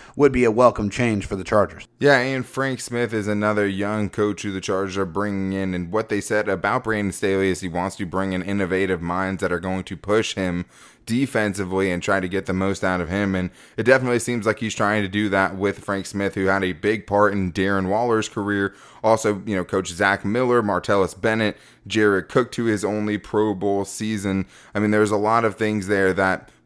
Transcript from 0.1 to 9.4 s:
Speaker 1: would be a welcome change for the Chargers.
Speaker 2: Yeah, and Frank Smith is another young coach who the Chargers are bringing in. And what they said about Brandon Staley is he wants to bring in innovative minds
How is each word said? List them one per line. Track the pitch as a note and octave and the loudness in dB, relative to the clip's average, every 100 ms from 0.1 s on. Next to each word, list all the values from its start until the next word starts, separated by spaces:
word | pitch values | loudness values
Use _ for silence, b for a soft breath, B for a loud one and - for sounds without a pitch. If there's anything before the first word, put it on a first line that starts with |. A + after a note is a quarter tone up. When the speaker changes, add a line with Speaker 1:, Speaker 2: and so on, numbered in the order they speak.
| - | 2
Speaker 1:
would | C#3 | 4
be | B2 A#2+ | 6 2
a | |
welcome | G#2+ B2 G#2+ G#2 | 6 6 6 -4
change | - A#2+ G#2 - | 0 0 0 -2
for | G2 | -6
the | |
Chargers. | F2+ G#2+ F#2 - - _ | 0 2 2 -2 -20 _
Speaker 2:
Yeah, | C#3 C3+ | 4 4
and | B2+ C3+ A#2+ | 2 -4 -6
Frank | - C3+ C3 | -4 -4 -4
Smith | - A#2+ A#2+ | -4 -2 -2
is | A2+ G#2 | -2 -2
another | G#2 G#2+ G#2 G2+ | 0 2 2 0
young | G2 G2+ G#2+ G2+ | 0 -2 -2 -4
coach | - G#2 G2+ | -2 -2 -2
who | G#2 | -6
the | F#2+ | -6
Chargers | F2+ F#2+ G2 F#2 | -4 -2 -2 -2
are | F#2+ | -4
bringing | E2 G#2 G2 F#2+ | -2 -4 -2 -4
in. | F#2+ F#2+ | -2 -2
And | F2+ E2+ | -4 -2
what | G#2+ A2 | -4 -2
they | G#2 | -4
said | - G#2+ G#2 | 0 -2 0
about | F#2+ G2+ B2 - | -2 0 -2 -2
Brandon | A2 G2+ | -2 -2
Staley | - G#2 F#2+ F#2+ | -2 0 2 0
is | F2+ | 0
he | F#2 | -4
wants | E2+ F#2 - | -4 -4 -4
to | F#2+ | -6
bring | F2+ F#2+ | -4 -2
in | F#2 | -4
innovative | F#2 G2+ F#2 F#2 F#2+ F2+ | -4 -4 -2 0 0 -2
minds | E2+ F2+ F#2+ F#2 | -2 -2 -2 -2